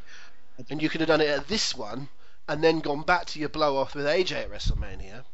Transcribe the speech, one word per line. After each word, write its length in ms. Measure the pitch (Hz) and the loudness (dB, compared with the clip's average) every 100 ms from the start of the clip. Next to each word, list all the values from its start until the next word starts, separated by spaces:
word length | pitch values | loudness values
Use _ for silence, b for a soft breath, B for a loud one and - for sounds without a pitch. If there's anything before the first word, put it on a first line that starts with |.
| - B B B - - - | -6 B B B -6 -6 -4
And 100 | 151 | -2
you 80 | 151 | 0
could 120 | 165 | 2
have 60 | 156 | 4
done 140 | 156 | 4
it 80 | 151 | 4
at 180 | 139 147 | 2 0
this 280 | 214 - 127 | 0 0 -2
one, 340 | 104 120 143 - b b - | -6 -6 -6 -8 b b -4
and 160 | 151 | 4
then 160 | 165 160 | 4 4
gone 240 | 151 143 | 2 0
back 220 | 156 175 - | 2 2 2
to 120 | 151 | -4
your 100 | 147 | -2
blow-off 440 | 156 151 135 135 | 2 2 2 0
with 140 | 147 143 | 0 2
A 160 | 180 | 2
J 180 | 185 139 | 2 -2
at 100 | 104 | -4
WrestleMania. 720 | 104 - - 101 - 98 110 - | -2 0 2 0 -6 -8 -8 -10